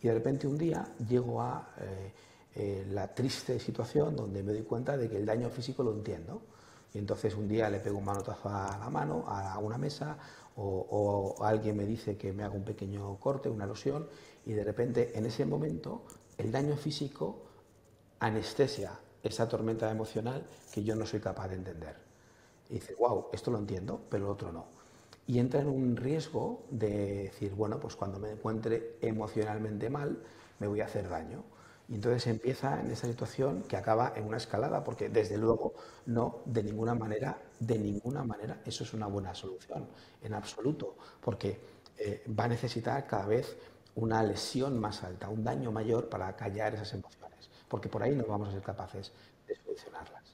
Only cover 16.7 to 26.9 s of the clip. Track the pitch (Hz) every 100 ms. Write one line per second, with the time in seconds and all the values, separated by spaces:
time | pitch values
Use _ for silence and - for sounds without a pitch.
16.7 | 147 151 143 143 - 180 214 - - -
17.7 | - - - - - 110 110 98 - 139
18.7 | - 95 - - - 110 - 113 113 110
19.7 | 113 113 110 107 110 117 135 - - -
20.7 | - 104 110 107 107 95 95 95 92 92
21.7 | 82 80 - - - - - - - -
22.7 | - - 98 120 101 - 104 - 117 101
23.7 | 92 95 - - 104 101 101 90 82 -
24.7 | - - - - - - 120 123 143 143
25.7 | 135 127 117 127 156 - 110 - 240 -
26.7 | 123 107